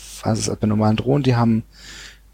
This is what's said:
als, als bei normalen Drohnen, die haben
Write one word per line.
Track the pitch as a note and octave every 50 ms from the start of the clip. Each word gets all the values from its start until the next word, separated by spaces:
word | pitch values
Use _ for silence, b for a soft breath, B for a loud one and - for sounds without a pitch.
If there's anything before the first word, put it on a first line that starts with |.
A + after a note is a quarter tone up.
| - - - - -
als, | G2+ A2+ G#2+ A2 A2
als | G2 -
bei | -
normalen | G#2+ G#2+ G#2+ A2 G#2+ A2
Drohnen, | A2 - B2 C#3 D3 C3+
die | C3 A#2+
haben | A#2 A#2 A2+ A2+ A2 - B B B B B B B B B B B B -